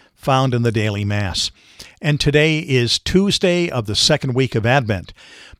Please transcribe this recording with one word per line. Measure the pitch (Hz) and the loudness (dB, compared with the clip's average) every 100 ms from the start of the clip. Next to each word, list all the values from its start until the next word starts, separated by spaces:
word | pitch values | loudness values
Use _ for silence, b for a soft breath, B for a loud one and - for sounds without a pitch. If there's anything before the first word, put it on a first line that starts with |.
| B | B
found | B - 131 135 | B 0 2 2
in | 120 | 0
the | 120 | 0
Daily | 110 107 101 | 0 -2 -2
Mass. | 104 104 98 82 - B B B B B | -2 -2 -4 -4 -6 B B B B B
And | 151 147 | -2 0
today | 147 147 156 156 | 2 2 2 0
is | 165 131 117 - | 0 0 0 -2
Tuesday | - 185 202 - 185 175 170 | 0 2 2 0 0 0 -2
of | 127 | -4
the | 107 | -4
second | 101 - 147 135 | -2 0 0 0
week | 123 131 | 0 0
of | 117 | 0
Advent. | 117 139 107 95 90 - B B B | 2 2 0 -4 -6 -20 B B B